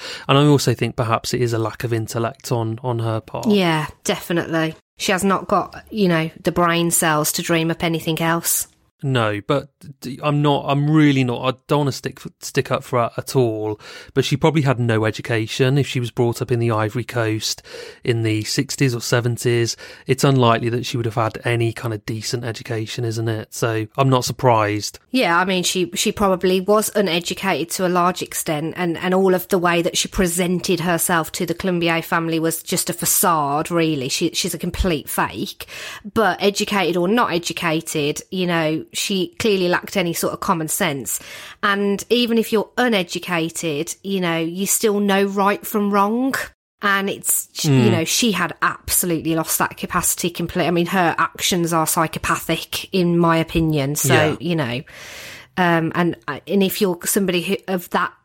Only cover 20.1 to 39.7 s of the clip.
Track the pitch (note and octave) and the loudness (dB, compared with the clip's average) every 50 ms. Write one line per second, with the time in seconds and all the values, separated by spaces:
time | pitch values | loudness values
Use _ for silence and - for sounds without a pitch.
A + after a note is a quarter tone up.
20.1 | C3 - - C#3+ C3+ C3 A#2+ A#2 A2+ A#2 A#2+ A#2 A#2 B2 - - - A#2+ A2+ A2+ | 0 2 4 4 4 6 6 6 4 4 2 -2 -2 -4 -4 -4 -4 -4 -4 -2
21.1 | - B2 A2 A2 - - - B2 A#2 A#2 A#2 A2+ G#2+ - - A#2 G#2+ G#2 - - | -2 -2 -2 -2 -2 -4 -2 -2 0 2 0 0 -2 -4 -6 -6 -6 -6 -6 -8
22.1 | A2+ A2 G#2+ - - A#2 A#2+ A#2 G#2+ - - - A#2 A2 A2 - - B2 A#2+ A2+ | -8 -6 -6 -6 -6 -4 -4 -6 -8 -8 -8 -6 -6 -6 -6 -6 -6 -4 -4 -4
23.1 | G#2+ A#2 A2+ A#2 A2 A2 - - - - C3 A2+ A2 A2 A2 - - C#3 C3+ C3 | -2 -2 -2 -2 -2 -4 -6 -10 -6 -2 -2 0 0 -2 -4 -4 0 2 4 4
24.1 | C3 B2 A#2 - A#2 - C#3 B2+ A#2 A2 G#2+ G#2 G#2 G#2 - - - - _ _ | 4 4 2 0 -2 2 4 4 6 6 4 2 0 -2 -4 -8 -10 -14 _ _
25.1 | - C4 A3+ E3+ E3+ F3 F#3 F#3+ F#3 F#3 F3 - - F#3 F3 E3+ - - - A3 | 0 0 2 2 2 2 2 2 0 0 0 0 0 -2 -2 -2 -2 -2 -2 0
26.1 | - - G#3 F#3+ F#3 F3+ - F#3 F#3 F#3+ F3+ G#3 G#3 G#3+ G#3 - - G#3 G3 F3+ | 0 2 2 2 2 2 2 2 2 2 2 4 2 2 2 2 0 0 0 2
27.1 | E3 F3 E3+ - F3+ - - F#3+ E3+ C3+ E3 - - - F#3 F3 F3+ F3+ F3 F3+ | 0 -2 -2 -4 -6 -4 -2 -2 0 -2 -2 -4 -2 -2 0 2 2 2 2 2
28.1 | F3+ - - - - - - F3 D#3 D3 D#3+ D#3+ - - F3+ E3+ D#3+ - - F3+ | 0 -2 -6 -8 -6 -6 -4 -2 -2 -2 -2 -4 -4 -2 -2 -2 -2 -2 0 2
29.1 | F#3 F#3+ F#3+ F#3+ F#3 F3 - - G3+ F3+ F3 F3 E3+ E3+ E3 - - - - - | 2 4 4 4 4 2 2 0 0 2 2 2 2 2 2 0 0 -2 -4 -2
30.1 | - - F#3+ E3+ E3 F3+ F3+ F3 F#3 E3+ - - F3+ D#3+ D#3+ F#3 E3+ D#3+ - - | 0 0 0 2 2 0 0 0 0 0 0 0 0 0 2 0 0 0 2 2
31.1 | F3+ E3 D#3+ - - - F3+ D#3+ E3 - - F#3+ F3+ E3+ E3+ E3 E3 E3 D#3+ - | 0 0 0 -2 -4 -4 -4 -4 -4 -2 -2 -2 0 0 2 0 0 0 -2 -2
32.1 | F#3 E3 E3 E3 E3 D#3+ D#3+ E3 D#3+ - - - F#3+ E3 - - - - E3+ - | -2 -2 0 0 0 0 0 0 -2 -4 -4 -4 -4 -4 -2 -4 -4 -4 -2 0
33.1 | - - G#3 F#3 E3 D#3 C#3+ C#3 C#3+ D3+ D#3 - F3 E3+ E3 D#3+ D#3 C#3 B2 C#3 | 0 2 2 2 2 2 0 0 0 -2 -2 0 0 0 2 2 0 -2 -4 -4
34.1 | - - F3 D#3+ - - - F3 - D#3 - - - - - F#3 D#3+ C3+ - - | -2 -2 -2 -2 -2 -2 -4 -4 -4 -4 -6 -4 -2 0 0 0 0 -2 -4 -4
35.1 | - - D#3+ - - G#2+ D3 - - - - - - - - - - - - G3+ | -4 -2 -2 -2 -4 -6 -8 -8 -10 -12 -16 -16 -14 -14 -14 -14 -14 -14 -12 -4
36.1 | - A3+ G#3+ F#3 E3+ - F3+ G3+ G3 - G#3 - G3 G3 F3+ D#3 E3+ F3+ F3 F#3 | 0 2 2 2 2 2 0 0 0 0 -2 -2 0 0 0 0 2 2 2 2
37.1 | A3 B3 A3 - E3 E3+ E3+ - E3 - F3+ E3 D#3 E3 D#3+ - - D#3 C#3+ D3 | 2 2 2 2 0 -2 -2 -4 -6 -4 -2 0 0 -2 -2 -4 -4 -2 -2 -2
38.1 | D#3 - - - G3 F#3 F3+ F3 E3+ E3 D#3 D#3 D#3+ D#3 - - - - - - | -4 -6 -8 -8 -4 -2 -2 0 0 0 0 0 -2 -2 -6 -8 -8 -6 -4 -2
39.1 | G3+ F#3 F3 - - - - A3 G3+ F#3+ F3+ F3 | -2 -2 -2 -4 -4 -2 0 2 2 2 2 2